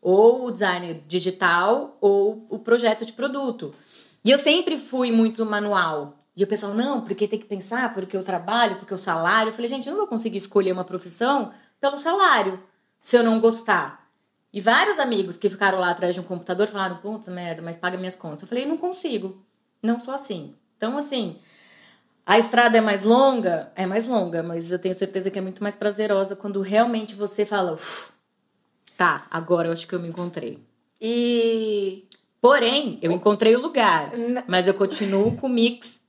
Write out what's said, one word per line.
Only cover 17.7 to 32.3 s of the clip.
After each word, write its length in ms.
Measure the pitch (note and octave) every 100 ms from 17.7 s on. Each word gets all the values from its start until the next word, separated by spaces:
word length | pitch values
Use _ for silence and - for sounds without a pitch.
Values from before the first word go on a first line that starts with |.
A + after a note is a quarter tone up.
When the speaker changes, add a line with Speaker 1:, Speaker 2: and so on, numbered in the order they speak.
| E3+
Speaker 1:
paga 200 | F3+ F#3
minhas 160 | F#3 F#3
contas." 260 | E3 D3+
Eu 60 | F#3+
falei, 160 | A#3+ C4+
"Não 100 | D#4
consigo, 680 | F4+ F4+ D#4+ A#3 F#3+ F#3+ _ _ _ _
não 160 | A3 A#3
sou 140 | B3+
assim." 400 | C4+ C#4 F#3 D3 - _ _
Então, 200 | A3 C#4
assim, 420 | C#4+ C4 G3 - _ _ _ - - _ _ _
a 140 | - G#3
estrada 400 | A3+ A#3+ A#3+ A3+
é 20 |
mais 220 | A3 G3+
longa? 680 | G3+ A#3+ C4+ B3+ F#3+ E3 -
É 100 | -
mais 220 | F#3 G3+ A#3
longa, 340 | A#3+ F3 E3
mas 260 | E3 E3+ E3+
eu 80 | F3+
tenho 160 | F#3+
certeza 360 | F#3 F#3+ F#3+ F#3+
que 80 | G3
é 20 |
muito 180 | F#3 F#3
mais 120 | G#3
prazerosa 640 | G3+ G#3 G3+ G#3+ G3+ G3 G3
quando 240 | G#3 G3
realmente 540 | F#3+ G#3 A#3+ A3+ G#3+ G3
você 280 | G3+ G3+
fala, 280 | G#3 G#3 F3+
Uf, 380 | D#3+ - - - _ _ _ _ _ _ _ _ _
"Tá, 280 | F3+ D3 -
agora 380 | E3 E3 F3 E3
eu 40 |
acho 160 | E3 -
que 60 |
eu 60 | F3+
me 80 | E3+
encontrei." 540 | E3 F3 E3+ A#2+ G#2+ _ _ _ _
Speaker 2:
E 1040 | A3 A#3+ A#3+ A#3+ A#3 A3+ A3 G#3 G3 F#3+ _ - _